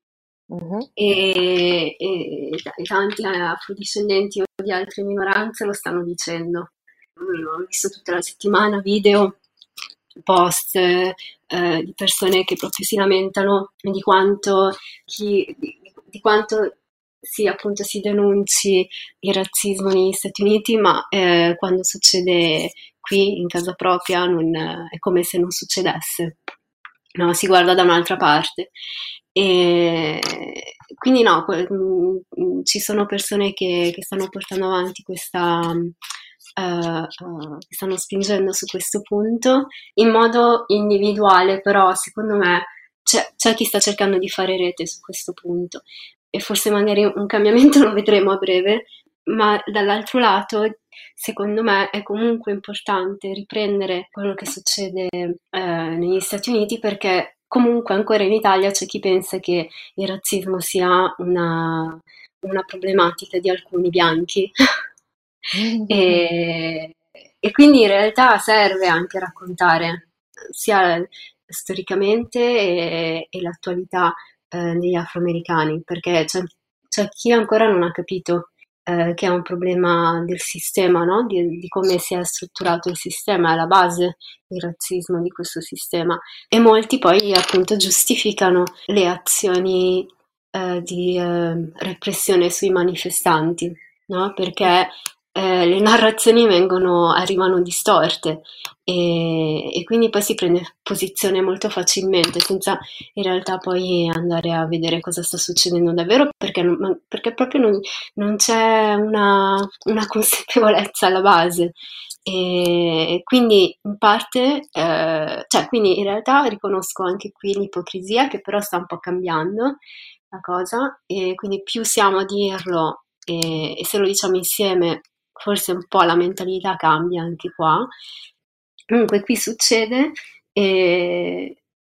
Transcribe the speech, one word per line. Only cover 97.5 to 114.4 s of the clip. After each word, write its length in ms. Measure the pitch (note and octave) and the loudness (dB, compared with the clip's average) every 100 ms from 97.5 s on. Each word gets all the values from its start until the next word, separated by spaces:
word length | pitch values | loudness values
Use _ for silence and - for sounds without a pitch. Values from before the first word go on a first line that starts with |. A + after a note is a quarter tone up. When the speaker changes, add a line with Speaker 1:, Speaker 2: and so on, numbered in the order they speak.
| F#3 | 2
Speaker 2:
distorte 800 | F3 - - F#3+ D#3 - D#3+ D#3+ - - - - | 0 -2 2 4 4 0 -4 -6 -10 -20 -20 -12
e, 920 | - F3+ F3 E3+ E3 E3 D#3 D#3 - - | -4 -2 0 0 0 0 -2 -2 -4 -6
e 40 | E3+ | -2
quindi 240 | A#3 A3+ | 2 2
poi 120 | G3+ | 2
si 140 | G3+ A3 | -2 0
prende 400 | F3+ F3 F3 - | 2 0 -2 -12
posizione 580 | - G3 F#3+ - G3 F#3+ | -8 -6 -6 -4 -2 0
molto 280 | F#3 G3 G#3+ | 0 -2 -4
facilmente, 720 | F#3+ F3 - F#3+ F#3 E3+ F3 | -2 -2 0 0 2 2 0
senza 380 | - F#3+ F#3+ F#3 - - - | -2 -2 -2 -4 -6 -18 -14
in 100 | - | -6
realtà 340 | F#3+ F#3 F#3+ F#3 | -4 -4 -4 -6
poi 520 | F#3 F3+ F#3 F3+ E3+ | -4 -2 0 0 0
andare 380 | E3 F3 E3+ E3 | -2 -2 -2 -2
a 140 | E3 D#3+ | -2 -2
vedere 320 | E3 E3 E3 | -2 -2 -2
cosa 240 | E3+ F3 | -4 -6
sta 140 | E3+ F3 | -6 -6
succedendo 560 | - E3+ F3+ F3 E3+ | -2 0 0 2 2
davvero, 360 | E3+ E3+ A#3+ D4 - | 0 2 4 4 0
perché 240 | G3 - | -6 -2
non, 120 | F3 E3+ | 0 0
ma, 180 | G3 F3 _ | -2 -4 _
perché 260 | - A#3 | -6 -6
proprio 280 | A#3 C4 C#4+ | -4 -2 2
non, 180 | A3+ G3+ G3 - - - | 2 2 -2 -12 -12 -6
non 200 | G#3 G#3 | -4 0
c'è 580 | - A3+ A3+ A3 G#3+ G#3 | 0 2 4 4 2 2
una, 600 | G#3+ G#3+ G3+ G3 G3 G3 G3 - - | 0 2 4 4 2 0 -2 -6 -2
una 200 | G#3+ G#3 | -2 -2
consapevolezza 1000 | G#3+ G#3+ - - A#3+ G#3+ F#3 G3+ - F#3 | -2 0 -2 0 2 4 4 0 0 0
alla 140 | F#3 | 4
base. 520 | G3 F3+ E3+ F3 E3+ - - - - - | 6 6 4 0 -2 -4 -18 -20 -20 -14
E, 920 | - F#3 F3+ F3+ F3 F3 E3+ D#3+ E3 F3 | -8 -4 -2 0 2 2 2 0 0 -2
e 80 | |
quindi 520 | - B3+ A#3+ G#3 F3 - | 2 2 6 6 4 0
in 140 | G#3 G3+ | -10 2
parte, 720 | G#3+ A3 - B3+ | 4 4 0 0